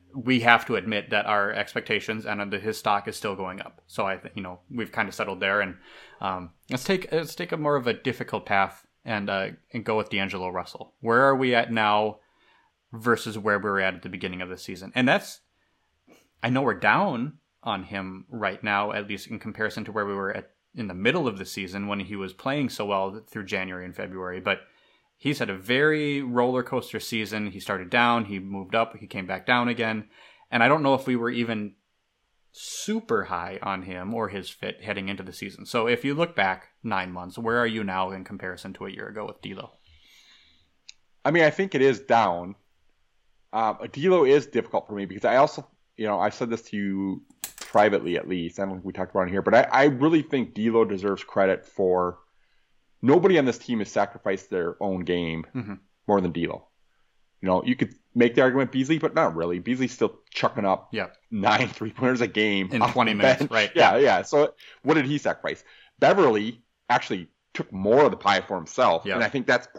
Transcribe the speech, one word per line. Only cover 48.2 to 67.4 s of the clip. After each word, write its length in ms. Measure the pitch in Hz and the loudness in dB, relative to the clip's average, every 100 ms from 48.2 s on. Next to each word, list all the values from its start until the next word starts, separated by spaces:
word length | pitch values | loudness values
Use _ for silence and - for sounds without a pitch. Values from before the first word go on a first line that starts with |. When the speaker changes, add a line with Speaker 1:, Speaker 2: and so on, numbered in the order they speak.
| - | -2
Speaker 2:
least. 320 | 92 82 - | -4 -4 -6
I 40 | 98 | -6
don't 100 | 92 | -6
think 100 | 95 | -8
we 80 | |
talked 180 | 92 92 | -8 -4
about 160 | 98 90 | -2 0
it 40 | |
here, 100 | 98 | 0
but 120 | 101 | 6
I, 80 | 113 - | 6 6
I 120 | 131 147 | 6 4
really 360 | 127 156 160 | 4 4 2
think 300 | - 139 110 | 2 -2 -4
D'Lo 300 | 104 113 113 104 | -2 2 4 2
deserves 380 | 98 101 95 | 0 -2 -4
credit 420 | - 104 95 92 - | -4 2 2 2 -4
for, 540 | - 95 90 90 87 _ _ _ _ _ _ _ _ | -2 2 2 0 -4 _ _ _ _ _ _ _ _
nobody 360 | 120 165 190 170 | 4 6 6 6
on 60 | 131 | 4
this 120 | - | 0
team 220 | - 117 | -2 -4
has 120 | 98 | -2
sacrificed 580 | 110 101 - 101 98 - | 0 -2 -2 -4 -4 -4
their 260 | 92 85 - | -4 -2 -4
own 200 | 101 92 87 | -4 -2 0
game 400 | 87 82 82 - 127 | 0 -2 -4 -8 -8
Speaker 1:
Mm-hmm. 180 | 104 98 _ _ - | -10 -12 _ _ 2
Speaker 2:
more 140 | 101 | 2
than 100 | 92 | 2
D'Lo. 360 | 82 82 - - _ _ _ _ _ _ _ | -2 -4 -6 -14 _ _ _ _ _ _ _
You 60 | 92 | 0
know, 160 | 92 | 0
you 120 | 123 123 | 0 -2
could 200 | 113 - _ | -4 -6 _
make 220 | 120 120 120 | 4 4 6
the 60 | |
argument 300 | 131 131 127 | 4 4 0
Beasley, 280 | 131 131 160 | 0 0 0
but 160 | 156 160 | 0 2
not 200 | 143 82 | 0 0
really. 220 | 85 90 | -2 -2
Beasley's 320 | 98 127 123 | -2 -2 -2
still 260 | - 104 - _ | 0 -2 -2 _
chucking 360 | - 117 117 98 | -2 -2 0 0
up 240 | 92 - | 0 -2
Speaker 1:
Yeah. 160 | 110 92 _ _ | -6 -6 _ _
Speaker 2:
nine 360 | 107 107 107 123 | -2 2 4 2
three-pointers 520 | - 110 - 127 127 | -4 -10 -2 0 2
a 60 | 113 | 0
game 420 | 107 107 98 95 | 2 2 2 0
Speaker 1:
In 100 | 123 | 0
Speaker 2:
off 100 | 123 | 2
Speaker 1:
twenty 200 | 127 113 | 2 2
Speaker 2:
the 40 | 104 | 4
Speaker 1:
minutes, 220 | 135 127 | 4 4
Speaker 2:
bench. 120 | 143 | 2
Speaker 1:
right. 200 | 113 104 170 | 0 2 4
Speaker 2:
Yeah, 200 | 113 113 | 6 6
Speaker 1:
Yeah. 220 | 135 92 | 4 4
Speaker 2:
yeah. 40 | |
So 320 | 98 147 151 - - - | 2 2 2 0 -20 -4
what 100 | 131 | 2
did 120 | 160 131 | 2 2
he 120 | 147 | 0
sacrifice? 460 | 98 - 82 - - - _ - | -2 -4 -4 -8 -12 -20 _ 2
Beverley 640 | 139 196 147 107 107 120 _ _ - | 4 6 6 4 0 -6 _ _ 0
actually 400 | 123 - 98 82 _ | 0 0 -6 -8 _